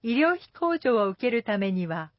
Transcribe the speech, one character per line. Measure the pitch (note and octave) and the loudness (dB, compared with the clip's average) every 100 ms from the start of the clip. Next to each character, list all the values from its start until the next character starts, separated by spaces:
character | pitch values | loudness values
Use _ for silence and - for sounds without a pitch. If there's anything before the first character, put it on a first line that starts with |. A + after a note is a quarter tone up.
医 | A#3 A#3+ | 0 2
療 | D#4+ | 2
費 | F4+ - | 0 -8
控 | - E4+ E4 | -4 -2 0
除 | C4 A#3 | 2 2
を | G3 | 2
受 | F#3+ | 0
け | B3 | -2
る | A#3 | 0
た | A3+ G3+ | 0 -2
め | G3 | 0
に | F#3 E3+ | -2 -2
は | D#3+ D#3+ | -6 -8